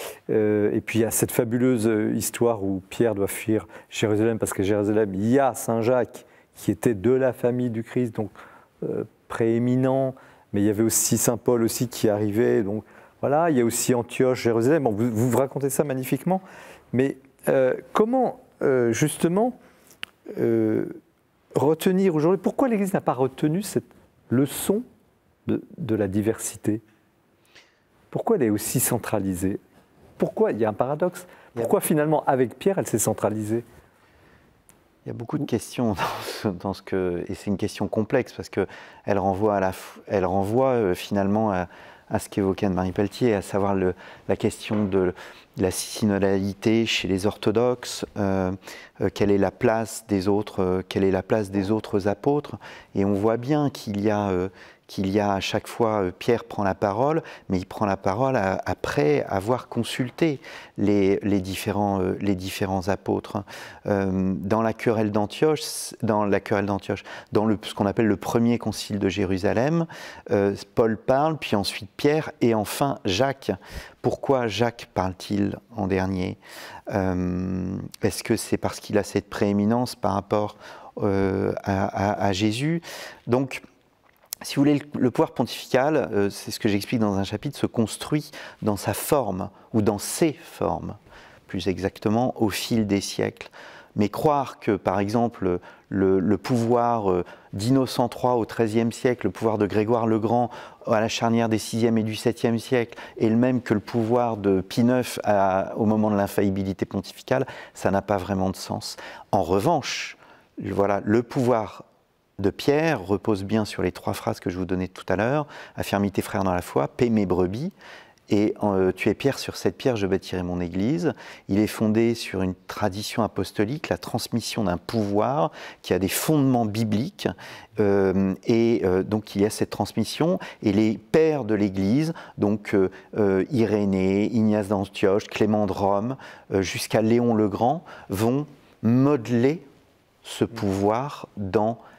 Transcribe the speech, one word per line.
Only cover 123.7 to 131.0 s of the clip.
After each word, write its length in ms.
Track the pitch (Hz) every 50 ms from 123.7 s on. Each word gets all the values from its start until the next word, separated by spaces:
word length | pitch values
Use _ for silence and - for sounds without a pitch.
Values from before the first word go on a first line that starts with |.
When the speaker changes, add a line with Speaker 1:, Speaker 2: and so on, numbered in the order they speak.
| 143 156 - -
Speaker 2:
la 80 | 95 -
transmission 640 | - - - 117 - - - 113 - - - 123 107
d'un 140 | 90 87 -
pouvoir 720 | - - - 113 104 101 101 104 107 120 135 156 165 156 - - - - - -
qui 100 | - -
a 60 | 95 90
des 100 | 95 90
fondements 560 | - - - - 156 147 135 135 127 120 117
bibliques, 640 | 107 101 113 117 107 107 104 135 190 - - - 95 92 - - - - - - - - -
euh, 540 | 107 101 98 101 98 95 90 98 95 95 92 - -
et, 340 | - 117 113 117 117 117 98 90
euh, 180 | 92 90 95
donc 320 | 92 - 104 110 - - -
il 80 | 101
y 20 | 101
a 60 | 107
cette 200 | - - 107 -
transmission, 680 | - - 104 - - 117 107 - - - 147 170 185 180 - - - -
et 100 | - 110
les 240 | 95 104 110 110 107
pères 460 | -